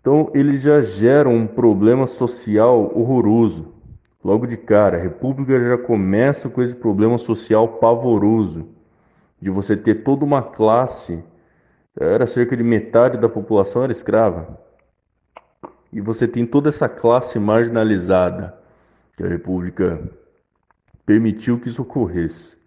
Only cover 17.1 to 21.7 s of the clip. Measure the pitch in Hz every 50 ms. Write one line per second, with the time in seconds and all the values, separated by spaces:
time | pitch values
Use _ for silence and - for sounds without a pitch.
17.1 | 120 123 117 - - 117 101 104 107 113 117 117 117 113 110 110 107 92 87 90
18.1 | 95 92 90 90 90 92 95 87 - - _ _ _ _ _ _ _ _ _ _
19.1 | _ - 87 90 87 85 - 95 92 90 87 87 80 - 95 87 82 78 53 -
20.1 | - _ _ _ _ _ _ _ _ _ _ _ _ _ _ _ _ _ _ -
21.1 | 104 110 113 113 104 110 - 127 120 120 - 123